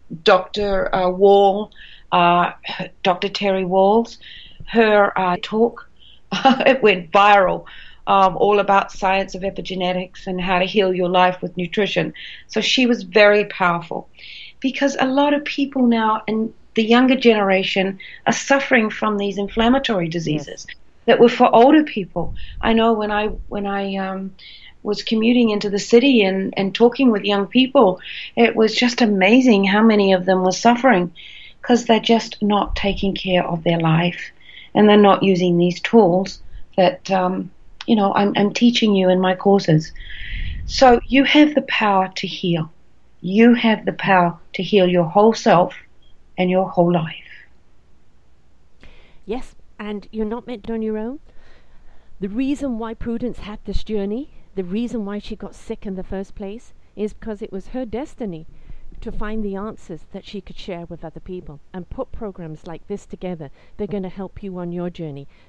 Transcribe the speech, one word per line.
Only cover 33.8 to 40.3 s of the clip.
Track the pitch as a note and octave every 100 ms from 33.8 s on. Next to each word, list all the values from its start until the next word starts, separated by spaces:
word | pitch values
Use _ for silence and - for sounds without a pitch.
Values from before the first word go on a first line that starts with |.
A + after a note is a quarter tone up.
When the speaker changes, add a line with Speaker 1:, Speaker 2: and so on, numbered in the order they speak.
| E3 D#3+ F3 - - - - - -
Speaker 1:
and | - G#3
they're | G#3
not | G3+ -
using | G3 F3+ F3+ F3
these | F3+ F3
tools | - A#3 F#3 F3+ F#3+ - - - - -
that, | F3+ - -
um, | F#3+ F3+ F#3+ F3+ - - - -
you | A3
know, | G3
I'm, | - G3+ G#3+
I'm | G3+
teaching | - A#3+ A#3 A3 G3
you | F#3
in | F#3
my | F#3 F#3
courses. | G3+ G3 F#3 D#3 D#3+ - - - -